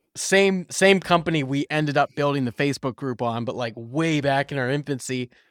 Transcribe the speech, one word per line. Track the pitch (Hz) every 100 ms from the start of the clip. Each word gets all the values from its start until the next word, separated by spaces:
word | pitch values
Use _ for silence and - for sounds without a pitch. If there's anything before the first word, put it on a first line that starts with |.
| _
Same, | - - 190 196 190 175
same | - 190 196
company | - 175 160 160
we | 131 139 143
ended | 151 151 143
up | 143
building | - 143 143
the | 127
Facebook | - 143 131 135 110
group | 139 120
on, | 120 117
but, | 117
like, | 107 120 107
way | 117 143 165 151
back | 139 135 143
in | 139
our | 127
infancy, | 143 147 135 - 127 123 _ _